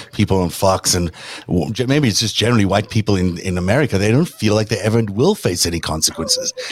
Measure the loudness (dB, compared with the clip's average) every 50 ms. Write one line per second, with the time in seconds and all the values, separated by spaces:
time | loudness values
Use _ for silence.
0 | -14 -10 -2 -2 0 2 2 0 0 -2 -2 0 2 2 2 2 0 0 0 0
1 | -2 -2 -6 -10 -16 -16 -16 -14 -6 -2 -2 0 0 -2 -2 -2 0 2 2 2
2 | 4 2 2 0 -2 -2 -2 0 0 2 4 4 2 2 2 0 0 0 -2 0
3 | 2 2 2 2 2 0 -2 -4 -4 -4 -4 -2 0 0 2 2 2 0 0 0
4 | 2 2 2 2 2 0 -4 -2 0 2 2 2 0 0 -4 -2 0 0 2 2
5 | 0 0 0 0 2 2 2 0 -2 -2 0 0 -2 -2 -2 -4 -4 -4 -4 -2
6 | -2 -2 -2 -4 -2 -2 -2 -2 -2 -6 -8 -8 -10 -10